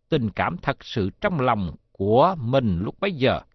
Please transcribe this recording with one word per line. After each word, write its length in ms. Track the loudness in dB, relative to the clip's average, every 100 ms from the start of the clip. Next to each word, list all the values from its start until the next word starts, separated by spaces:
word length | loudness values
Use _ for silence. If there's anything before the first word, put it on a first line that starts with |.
| _
tình 200 | -2 0
cảm 280 | -2 -4 -2
thật 280 | -4 -6 -6
sự 240 | -4 -4 -2
trong 180 | -4 0
lòng 360 | 0 0 -4 -8 _
của 440 | -4 2 4 4 0
mình 400 | 0 0 2 0
lúc 200 | -4 -4
bấy 120 | -6
giờ 300 | 0 0 0 -6